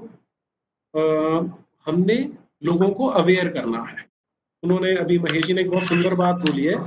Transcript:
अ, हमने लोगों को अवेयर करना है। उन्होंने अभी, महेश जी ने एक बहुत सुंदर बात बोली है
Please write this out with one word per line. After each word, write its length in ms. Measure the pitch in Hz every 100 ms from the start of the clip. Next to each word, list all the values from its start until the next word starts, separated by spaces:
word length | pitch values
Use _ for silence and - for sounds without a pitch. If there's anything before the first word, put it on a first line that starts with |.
| - - _ _ _ _ _ _ _ 156
अ, 40 | 156 156 156 160 175 - _ _ -
हमने 440 | 170 190 240 294 - _ _
लोगों 260 | 156 170 190
को 180 | 196 -
अवेयर 420 | 190 175 185 175
करना 340 | - 117 113
है। 260 | 117 - - _ _ _ _ _
उन्होंने 320 | 170 180 180 185
अभी, 240 | 165 175
महेश 260 | 170 156 165
जी 80 |
ने 80 | 185
एक 80 | 175
बहुत 180 | 180 180
सुंदर 260 | 170 175
बात 220 | 180 180 175
बोली 300 | 160 135 147
है 100 | 196